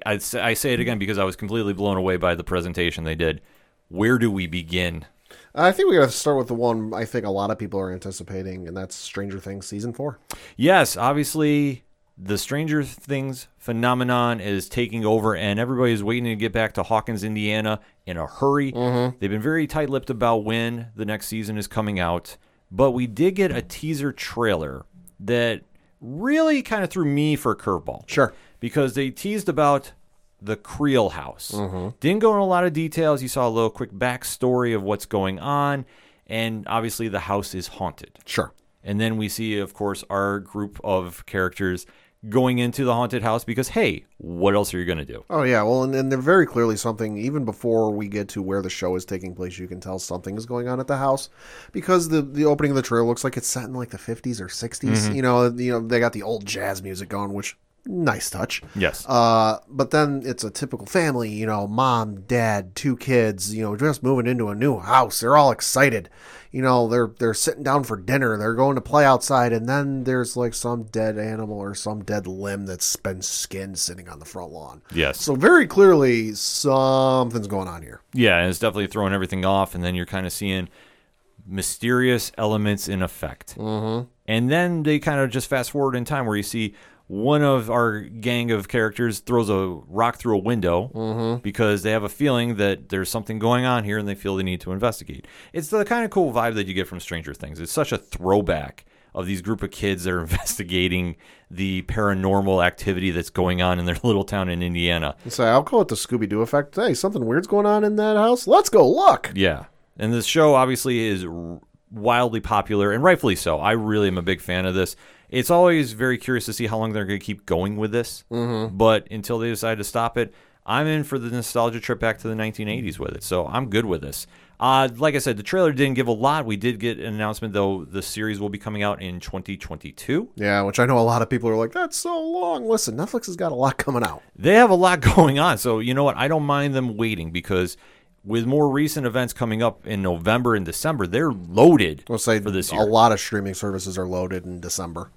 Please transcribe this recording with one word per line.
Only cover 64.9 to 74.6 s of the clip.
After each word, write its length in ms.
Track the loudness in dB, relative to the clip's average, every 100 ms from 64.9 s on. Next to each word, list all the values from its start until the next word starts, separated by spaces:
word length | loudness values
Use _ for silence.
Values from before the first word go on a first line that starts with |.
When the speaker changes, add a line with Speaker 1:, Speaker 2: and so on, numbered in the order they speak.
| 4 4 0
Speaker 2:
They're 180 | 4 6
all 140 | 6
excited. 580 | 4 0 2 4 2 -6 -16 -20 -20 -12
You 80 | -2
know, 260 | 2 4 4
they're, 240 | 2 0 0
they're 160 | -2
sitting 280 | 0 -2 -2
down 200 | 0 0
for 140 | 0 -6
dinner. 400 | -2 0 2 0
They're 180 | 0
going 200 | 2 2
to 80 | 0
play 240 | 2 4 6
outside, 480 | 6 4 2 2
and 120 | 2 0
then 380 | 0 -2 -2
there's, 320 | -2 0 -2 -2
like, 160 | -4
some 320 | -4 -4 -4
dead 340 | -4 -2 -2 -2
animal 400 | -4 -6 -6 -8
or 160 | -8
some 300 | -8 -6 -6
dead 220 | -4 -4 -4
limb 400 | -6 -6 -6 -8
that's 280 | -4 -4
been 280 | -4 -6 -6
skinned 560 | -6 -6 -6 -8 -10 -6
sitting 280 | -6 -8 -16
on 120 | -18
the 60 | -16
front 260 | -12 -12
lawn. 300 | -12